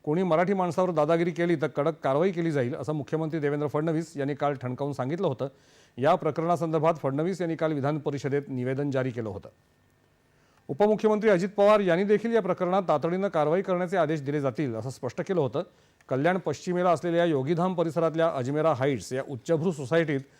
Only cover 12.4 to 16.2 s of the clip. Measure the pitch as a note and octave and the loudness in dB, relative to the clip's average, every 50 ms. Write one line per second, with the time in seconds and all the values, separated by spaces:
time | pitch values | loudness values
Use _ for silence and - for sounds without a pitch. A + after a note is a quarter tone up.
12.4 | F#3 F3+ F3 - F3+ F3 F#3 G3 F#3+ E3 D#3 D3 - E3 F3 F#3 G3 G3+ - D#3+ | 2 0 -2 0 0 0 0 0 2 2 0 2 2 0 -2 0 -2 0 0 2
13.4 | D3 D3+ D#3+ F#3+ F#3 G3 F3+ F3 F3+ E3+ F#3+ F#3 D#3+ D3 D#3+ D#3 C3+ C#3 C#3+ D3+ | 2 2 2 0 0 0 0 -2 0 0 0 0 2 2 0 -2 -2 -4 -4 0
14.4 | C#3 C3+ A2+ - D#3 C3 A2+ A2 G#2+ C3+ B2+ - - B2 - - E3+ - G3 F3 | -2 -2 -2 -2 -4 -4 -4 -6 -6 -8 -10 -6 -8 -6 -6 -6 -4 -2 0 0
15.4 | C#3+ B2+ G2+ D3 F#3 - _ _ _ _ _ _ _ - C3+ C3 | 0 0 -2 -6 -8 -8 _ _ _ _ _ _ _ -4 -2 0